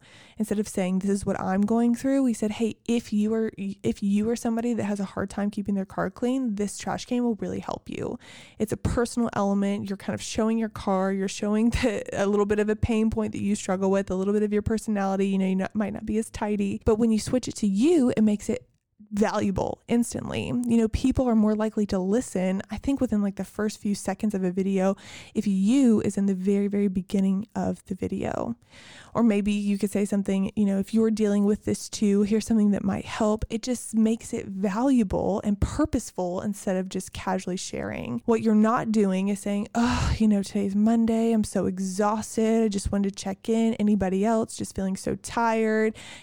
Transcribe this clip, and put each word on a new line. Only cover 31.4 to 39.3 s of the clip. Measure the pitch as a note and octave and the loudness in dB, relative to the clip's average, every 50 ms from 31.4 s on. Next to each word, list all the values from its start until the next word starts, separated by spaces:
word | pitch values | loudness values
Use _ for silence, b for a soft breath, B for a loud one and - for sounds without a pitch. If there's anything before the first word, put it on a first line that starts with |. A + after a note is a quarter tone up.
| G3+ | 2
with | G3+ G#3+ - - | 2 2 0 -2
this | G#3 G#3 - - - | -4 -4 -4 -6 -8
too, | - - A3 G3+ G3+ G3+ | -4 0 2 2 4 4
here's | G#3+ G3 A3 G#3+ - | 2 2 2 0 2
something | - A#3 G#3+ G#3 G3+ | 2 2 4 4 4
that | G3 - - | 2 2 0
might | G3 F#3+ - - | -2 -2 -4 -4
help." | - - - A3+ G#3+ A3 A3 - - | -6 -4 0 0 0 0 0 -2 -6
It | A3+ A3 | -6 -6
just | - B3+ B3 - - - - | -4 -4 -4 -4 -6 -2 0
makes | A3 A3 A3 A#3 A3+ - - A#3+ | 2 2 2 2 -2 -4 -8 -8
it | - - | -8 -8
valuable | - F#3+ F#3+ G3+ G3+ F#3 A3 B3+ C#4+ C4 A#3+ G#3+ F#3 F3+ - - - F#3+ A3 - | -8 -6 -4 -2 -2 0 0 2 4 4 4 2 2 0 -2 0 0 -2 0 0
and | G#3 G#3 G3+ | -2 0 0
purposeful | - - - - D#4 D#4+ - A#3+ - - - - F3+ F3 F3+ F#3+ | -2 -2 0 0 0 0 0 -2 -4 -6 -6 -6 -4 -4 -4 -4
instead | - G#3+ G3 - - G#3 F#3 | -4 -6 -6 -4 -4 -2 -2
of | F#3 F#3+ | -2 -2
just | F#3+ - F#3 - - | -4 -6 -8 -8 -8
casually | - - - F#3+ F#3 F#3+ - F3+ F3+ | -12 -8 -4 -4 -4 -2 -2 -4 -6
sharing. | F#3+ - - - - - G#2 - - - - A#3+ A#3 - | -6 -6 -8 -8 -6 -6 -6 -6 -8 -6 -6 -8 -4 0
What | A#3 A3+ A3 | 0 0 2
you're | A3 A3 G#3+ | 2 4 4
not | G#3+ G#3+ A3 A#3+ C4 - A3+ G#3+ | 6 6 4 4 2 0 0 2
doing | A3+ G3+ F#3+ F#3 F#3 F#3+ | 2 2 2 2 0 -2
is | G3+ | -2